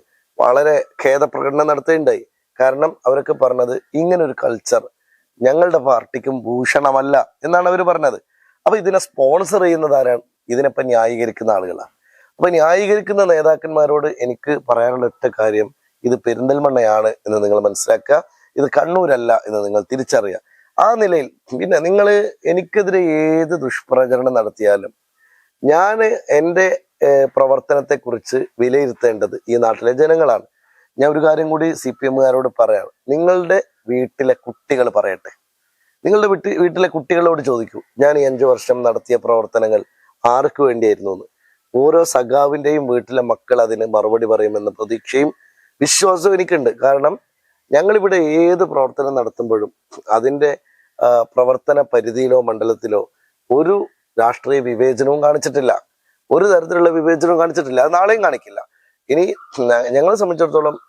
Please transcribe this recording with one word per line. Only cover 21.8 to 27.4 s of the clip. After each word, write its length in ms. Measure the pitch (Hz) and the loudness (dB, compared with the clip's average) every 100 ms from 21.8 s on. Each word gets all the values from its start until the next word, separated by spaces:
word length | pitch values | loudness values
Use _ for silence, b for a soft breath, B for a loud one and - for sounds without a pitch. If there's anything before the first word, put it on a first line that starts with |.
| 170 | 2
നിങ്ങള് 280 | 202 202 202 208 - 160 | 2 4 2 0 -4 -4
എനിക്കെതിരെ 500 | 175 175 208 190 185 170 156 | -2 -2 -2 0 0 0 0
ഏത് 320 | 156 160 156 170 | 0 0 -2 -4
ദുഷ്പ്രചരണം 720 | 131 - - 127 127 123 131 123 | -6 -8 -2 0 0 0 0 -2
നടത്തിയാലും 540 | 107 - 104 101 95 _ _ _ _ _ _ _ | -2 -2 0 0 -2 _ _ _ _ _ _ _
ഞാന് 440 | 131 160 196 220 220 - - 147 | 0 2 2 0 -2 -2 0 0
എൻ്റെ, 280 | 165 175 190 180 _ - | 2 0 0 -2 _ -2
ഏഹ്, 260 | 143 139 135 | 2 2 2
പ്രവർത്തനത്തെക്കുറിച്ച് 1040 | - | 2